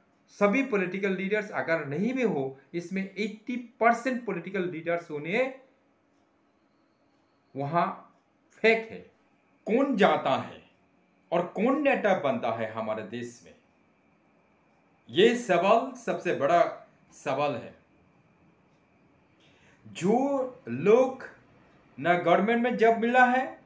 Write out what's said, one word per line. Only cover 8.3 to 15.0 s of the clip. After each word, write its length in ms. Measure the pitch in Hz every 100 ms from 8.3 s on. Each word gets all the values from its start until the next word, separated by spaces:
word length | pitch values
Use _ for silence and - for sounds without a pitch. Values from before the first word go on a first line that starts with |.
| _ _ _
fake 260 | 220 220 220
है। 80 | 90 - _ _ _ _ _ -
कौन 280 | 233 285 214
जाता 380 | 180 151 147 123
है 240 | 98 82 - _ _ _ _ _ _
और 140 | 175 175
कौन 340 | 196 233 294
नेता 300 | 277 196 196 185
बनता 320 | 143 120 123
है 200 | 113 110
हमारे 320 | 110 110 110
देश 380 | 98 117 120 - 80
में, 80 | - _ _ _ _ _ _ _ _ _ _ _ _ _ _